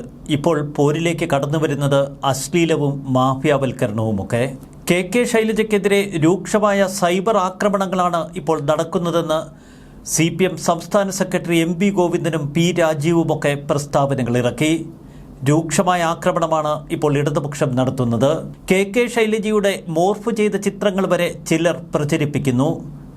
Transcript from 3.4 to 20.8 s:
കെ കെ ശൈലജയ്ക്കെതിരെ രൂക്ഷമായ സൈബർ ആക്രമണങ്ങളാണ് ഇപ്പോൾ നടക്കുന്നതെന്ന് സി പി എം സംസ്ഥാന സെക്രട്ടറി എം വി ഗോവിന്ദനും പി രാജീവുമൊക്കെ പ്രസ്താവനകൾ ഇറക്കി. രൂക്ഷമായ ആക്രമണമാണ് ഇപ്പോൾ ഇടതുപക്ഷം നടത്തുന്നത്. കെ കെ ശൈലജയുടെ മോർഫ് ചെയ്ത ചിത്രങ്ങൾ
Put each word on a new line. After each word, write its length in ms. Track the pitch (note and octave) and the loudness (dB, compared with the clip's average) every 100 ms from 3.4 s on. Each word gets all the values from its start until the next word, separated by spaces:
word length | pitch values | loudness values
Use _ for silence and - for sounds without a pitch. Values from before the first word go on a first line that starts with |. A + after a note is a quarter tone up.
| D3+ C#3 C3 A#2 B2+ G#2+ A2 G2+ F#2 A#2 C3+ C3+ - - - | 2 2 0 -2 -2 0 -2 -2 -2 -2 -2 -6 -16 -6 0
കെ 200 | F3 F#3 A#3+ | 0 0 0
കെ 80 | |
ശൈലജയ്ക്കെതിരെ 880 | A#3+ A3+ A3 A3 A3 G#3 G3 G3+ F#3+ E3 | 0 0 0 0 0 0 2 2 0 2
രൂക്ഷമായ 640 | D#3 F3+ - G#3+ G#3 G3 F#3+ | 2 2 2 2 2 2 0
സൈബർ 500 | G3 F3 F#3 F#3 G#3+ | 0 0 0 2 2
ആക്രമണങ്ങളാണ് 920 | F#3 F#3 G3+ G3 F#3+ F#3 F3+ E3+ D#3+ F#3 | 0 0 0 0 0 0 0 0 -4 -6
ഇപ്പോൾ 240 | D3+ D#3 | -2 0
നടക്കുന്നതെന്ന് 800 | D3 D#3 E3 F#3 E3+ E3 D#3 D#3 - - - - - - - | 0 0 0 -2 0 0 0 -2 -4 -14 -20 -20 -20 -18 -6
സി 200 | - E3 | 0 0
പി 160 | D#3+ | 2
എം 120 | F#3 E3+ | 0 0
സംസ്ഥാന 540 | - E3+ - G#3 F#3+ | 0 -2 0 0 0
സെക്രട്ടറി 460 | F#3 F3+ F3+ D3+ E3+ | -2 -2 -2 0 2
എം 220 | E3 E3+ | 2 2
വി 120 | G3+ | 0
ഗോവിന്ദനും 640 | G3 F3 E3+ D#3 D#3 C#3+ | 2 2 0 -2 -2 -2
പി 180 | E3 E3+ | 2 2
രാജീവുമൊക്കെ 920 | F3 D#3+ D#3 D3+ E3+ D3+ D3 D3+ C#3+ C#3+ | 2 2 2 2 2 2 2 0 -2 -2
പ്രസ്താവനകൾ 680 | C#3+ C#3+ D3+ C#3 B2+ A#2+ B2+ | -2 0 0 2 0 0 0
ഇറക്കി. 500 | A#2+ - D#3 D#3+ - - - - - - C3 | 0 0 0 0 -4 -14 -20 -20 -20 -4 2
രൂക്ഷമായ 540 | D3+ D#3+ G3+ F3+ F3+ | 2 2 0 2 2
ആക്രമണമാണ് 840 | E3 E3 F3 E3+ E3 D#3 D3+ D3+ - | 0 0 0 0 2 0 0 -4 -4
ഇപ്പോൾ 280 | - - C#3+ | -2 0 2
ഇടതുപക്ഷം 580 | D3 D#3 C#3+ - C#3+ B2 | 0 -2 -2 -2 -2 0
നടത്തുന്നത്. 680 | C3 C3+ A#2+ A#2 C3+ D#3 - - - | 0 0 0 2 2 0 -4 -6 0
കെ 220 | F#3+ G3+ A#3+ | 2 2 0
കെ 100 | A#3+ | 0
ശൈലജയുടെ 760 | A#3 A3 A3 G#3 G#3+ G3 F#3 E3+ | 0 0 0 0 2 2 0 -2
മോർഫ് 460 | D#3+ F#3 G3+ A#3 | 0 0 0 -2
ചെയ്ത 180 | G#3+ G#3 | 0 0
ചിത്രങ്ങൾ 540 | G3 G3+ G3 | 0 -2 -2